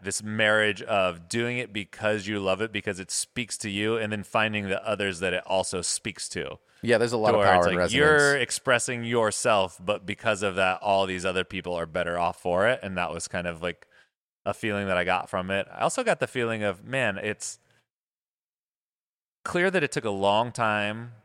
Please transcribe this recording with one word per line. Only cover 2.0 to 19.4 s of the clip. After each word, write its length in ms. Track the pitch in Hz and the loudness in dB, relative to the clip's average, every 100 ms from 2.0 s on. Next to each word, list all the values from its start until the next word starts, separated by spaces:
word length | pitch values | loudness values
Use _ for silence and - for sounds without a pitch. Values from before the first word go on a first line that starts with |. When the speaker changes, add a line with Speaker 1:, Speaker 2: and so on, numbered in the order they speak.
| 107 107 98 | -2 0 -2
Speaker 1:
you 120 | 104 | -2
love 200 | 95 95 | 0 0
it, 100 | 113 | -2
because 260 | 101 107 92 | -4 -6 -6
it 100 | 92 | -6
speaks 480 | - - 127 113 - | -6 -6 -8 -8 -8
to 100 | 107 | -6
you, 260 | 98 110 113 | -2 0 0
and 160 | 107 | -2
then 100 | 107 | -6
finding 440 | 92 113 107 107 98 | -2 0 0 -2 -2
the 180 | 95 110 | -4 -2
others 360 | 104 101 85 | -2 -2 -2
that 120 | 92 | -2
it 100 | 90 - | -2 0
also 340 | 95 92 90 | -2 0 -4
speaks 460 | 85 - 107 - - | -4 -4 -6 -10 -10
to. 300 | 90 67 - _ - | -8 -8 -10 _ -6
Speaker 2:
Yeah, 160 | 117 113 | 2 2
there's 160 | 117 | 2
a 40 | 117 | 2
lot 120 | 107 | 4
Speaker 1:
To 60 | 104 | 4
Speaker 2:
of 40 | |
Speaker 1:
where 80 | 98 | 6
it's 60 | |
Speaker 2:
power 140 | 90 87 | 6 4
and 20 | 90 | 2
Speaker 1:
like, 0 | |
Speaker 2:
resonance. 140 | 87 127 | 2 4
Speaker 1:
you're 420 | 151 147 143 139 | 4 6 4 2
expressing 680 | 120 - - 120 - 120 117 | -2 -4 2 2 2 -4 0
yourself, 720 | 117 107 - 123 104 92 - | 2 2 2 2 4 2 -4
but 220 | 90 104 92 | -4 -4 -4
because 380 | 101 117 98 | -4 0 0
of 120 | 101 92 | 0 2
that, 260 | 92 92 | 2 2
all 240 | 104 98 95 | 2 2 2
these 200 | 92 92 | 0 0
other 200 | 92 90 | 0 -2
people 280 | 92 90 | -6 -4
are 120 | 85 82 | -4 -4
better 340 | 90 85 87 | -2 -2 0
off 220 | 87 - | 0 -2
for 260 | 90 87 110 | 0 2 2
it, 120 | 127 | 0
and 140 | 98 90 | -4 -4
that 140 | 85 | -4
was 160 | 82 - | -6 -6
kind 180 | 92 87 | -6 -6
of, 140 | 82 | -4
like, 240 | 87 85 _ _ _ _ _ _ 101 | -6 -6 _ _ _ _ _ _ -6
a 80 | |
feeling 340 | - 113 101 98 | -4 -2 -2 0
that 100 | 90 | 0
I 80 | 87 | 2
got 240 | 90 - | 0 0
from 200 | 95 92 | -4 -2
it. 180 | 98 - | -2 -2
I 100 | - | -2
also 220 | 156 - | -2 0
got 160 | 226 170 | -2 0
the 80 | 127 | -2
feeling 340 | 127 117 110 | -2 -2 0
of, 200 | 104 92 | -2 -4
man, 340 | 113 135 113 98 | -6 -2 -2 -2
it's 400 | 107 104 - - _ _ _ _ _ _ _ _ _ _ _ _ _ _ _ _ _ _ | -6 -6 -10 -14 _ _ _ _ _ _ _ _ _ _ _ _ _ _ _ _ _ _